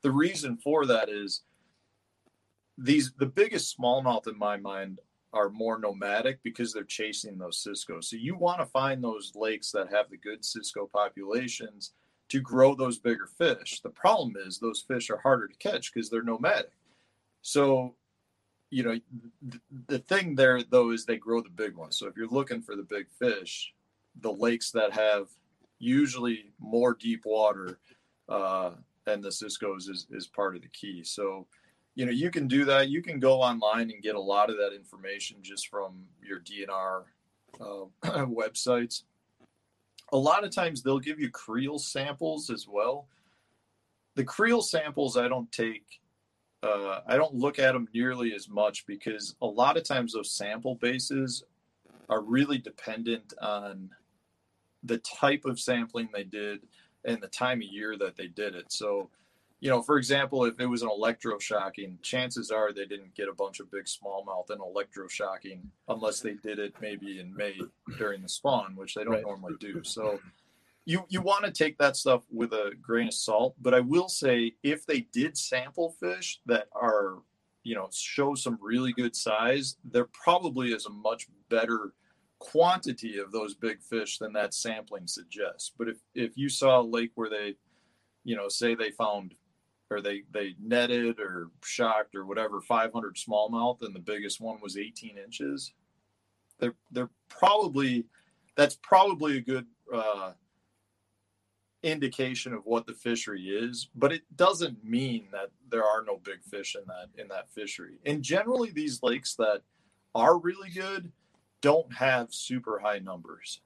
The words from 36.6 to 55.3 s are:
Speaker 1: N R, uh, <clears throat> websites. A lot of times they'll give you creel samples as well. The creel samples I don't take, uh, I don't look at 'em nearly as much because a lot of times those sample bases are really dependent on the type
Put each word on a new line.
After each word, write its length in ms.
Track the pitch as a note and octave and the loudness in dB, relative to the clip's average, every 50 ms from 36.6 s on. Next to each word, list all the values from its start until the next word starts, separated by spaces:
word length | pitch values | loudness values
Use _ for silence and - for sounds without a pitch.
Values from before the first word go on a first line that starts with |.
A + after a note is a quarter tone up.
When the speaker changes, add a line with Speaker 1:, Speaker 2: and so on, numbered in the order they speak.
Speaker 1:
N 80 | G2+ - | -8 -4
R, 340 | G2 F#2+ F#2+ F#2+ F#2+ F#2 F#2 - _ _ _ _ _ _ _ _ - - | -4 -2 -2 -2 -2 -4 -6 -10 _ _ _ _ _ _ _ _ -18 -14
uh, 240 | A#2 G#2 G2+ G2 F#2+ F#2+ _ _ | -12 -10 -10 -10 -12 -14 _ _
<clears throat> 20 | - - G#3 E3 C3+ | -4 -2 0 0 -2
websites. 800 | B2+ A#2 A2+ A2 G#2+ - - - B2+ B2 A#2+ A#2+ A#2 - - - _ _ _ _ _ _ _ _ _ _ _ _ _ _ _ _ _ _ - _ - | -2 -2 -2 -4 -4 -4 -4 0 2 2 2 2 -2 -6 -10 -12 _ _ _ _ _ _ _ _ _ _ _ _ _ _ _ _ _ _ -20 _ 0
A 60 | - C3+ | 0 2
lot 260 | C3+ D3 E3+ G3+ G#3 | 6 6 4 4 4
of 80 | F#3+ | 0
times 300 | - G3 F3+ E3+ D#3 B2 | -2 0 0 0 -2 -2
they'll 180 | A#2 C3+ C3+ C#3 | 0 0 0 0
give 180 | B2+ D3+ D#3 D3+ | 0 -4 -4 -4
you 120 | D3 A#2+ | -4 -6
creel 480 | - - - - A2 A#2+ C3+ C#3 D3 D3+ | -6 -10 -10 -6 -4 -2 -2 -2 -4 -6
samples 720 | - - - C#3 C3+ C#3+ D3 C#3 E3 D#3+ D#3 D3+ D3+ - | -8 -6 -4 -4 -4 -4 -4 -4 -4 -4 -4 -4 -6 -6
as 180 | A#2 G#2 - G2+ | -8 -8 -8 -4
well. 400 | G2+ G2+ G#2+ A#2+ C3+ D3 C#3+ _ _ _ _ _ _ _ _ _ _ _ _ _ _ _ _ _ _ _ _ _ _ | -2 0 2 2 0 -2 -6 _ _ _ _ _ _ _ _ _ _ _ _ _ _ _ _ _ _ _ _ _ _
The 100 | D3 C3 | -4 -2
creel 380 | C3 - - G#3 A#3 A#3+ A#3 | -2 2 2 4 6 6 4
samples 540 | - - - D#3+ D3+ D3+ C#3 - C#3+ C3 A#2+ | 4 2 -2 -2 -2 -2 -2 -2 -2 2 2
I 100 | B2 A#2+ | 2 2
don't 240 | B2 C3 B2+ A#2 A#2 | 2 0 -2 -4 -6
take, 500 | - - A#2 A2+ A2+ G#2+ _ _ - - _ _ _ _ _ _ _ _ _ _ _ _ | -4 -2 -2 -2 -2 -8 _ _ -20 -20 _ _ _ _ _ _ _ _ _ _ _ _
uh, 380 | - A2 G#2 G2+ G2 G2 F#2+ G2 - | -2 0 0 0 0 -4 -4 -6 0
I 100 | - A#2 | 2 4
don't 180 | C#3 D#3 D#3 C#3+ | 4 4 2 0
look 240 | A#2+ B2+ C#3+ C#3+ - | 0 -2 0 2 4
at 160 | C3+ C3 B2+ | 4 6 6
'em 140 | B2+ A#2+ A2+ | 4 -2 -2
nearly 400 | - A#2 B2 B2+ B2+ B2 A#2+ A2+ | -2 0 0 0 0 0 -2 -2
as 160 | G#2 G2+ G2 G#2 | -2 -4 -10 -6
much 380 | G#2 G#2 G#2+ G#2 G2+ - - | 0 2 2 2 2 -2 -10
because 480 | - G#2 G2+ - A2+ A2 G#2+ G#2 G2+ - _ | -10 -12 -8 -6 -6 -6 -6 -8 -12 -8 _
a 40 | - | -6
lot 300 | A2+ G#2 A2 B2 C3 - | -2 2 4 4 4 4
of 60 | E3 | 2
times 300 | E3 - C#3+ C3 A#2+ A#2 | 0 0 0 0 0 -2
those 180 | A2 A2 G2 - | -4 -6 -6 -4
sample 460 | - - G2+ G2+ G#2+ A2+ A#2+ C3 B2+ | -6 -4 -4 -4 -6 -4 -4 -6 -4
bases 640 | A#2 - A#2+ B2+ C3 B2+ - C#3 C3+ C3+ B2+ B2 - - _ _ _ _ _ _ _ _ _ - - - - | 0 0 0 0 0 -4 -2 -2 -2 -2 -2 -4 -8 -12 _ _ _ _ _ _ _ _ _ -20 -20 -2 0
are 140 | G#2+ A2 | 0 0
really 360 | G#2+ A2 A#2 C3 C#3+ C#3+ C#3+ B2 | 0 2 4 4 4 4 2 -2
dependent 760 | A2+ G#2 - - - A2+ A2 A2+ A#2 A#2 A#2 A2+ - - - - | -2 -8 -16 -12 -10 -8 -8 -4 -2 -2 -2 -2 -4 -14 -14 -8
on 500 | A2+ G#2+ G#2 G#2 G2+ G2+ G2 F#2+ F#2+ F#2+ - _ _ _ _ _ _ _ _ _ _ _ _ _ _ _ _ _ | -4 -4 -4 -4 -6 -8 -12 -12 -14 -16 -18 _ _ _ _ _ _ _ _ _ _ _ _ _ _ _ _ _
the 160 | - A#2+ A#2 A#2 | -4 -2 -2 -2
type 480 | _ - - - - C#3 | _ -10 -2 4 4 4